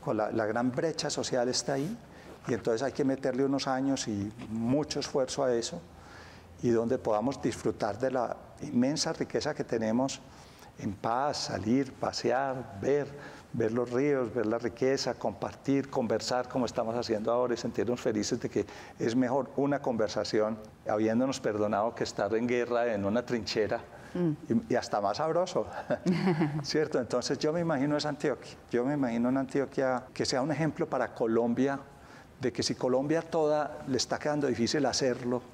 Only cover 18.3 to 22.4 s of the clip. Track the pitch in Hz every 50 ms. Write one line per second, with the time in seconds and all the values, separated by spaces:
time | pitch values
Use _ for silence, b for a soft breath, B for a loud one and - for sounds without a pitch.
18.3 | 131 117 - 120 - 110 98 B B B B B B - 117 120 113 127 131 120
19.3 | 127 139 127 - - - 139 139 143 135 - 139 120 110 107 104 - 110 104 -
20.3 | - 110 107 107 113 110 - - - - - - 110 107 110 110 110 117 127 135
21.3 | 131 - - 135 104 104 104 104 107 101 104 117 117 - 131 - - - 107 101
22.3 | 110 110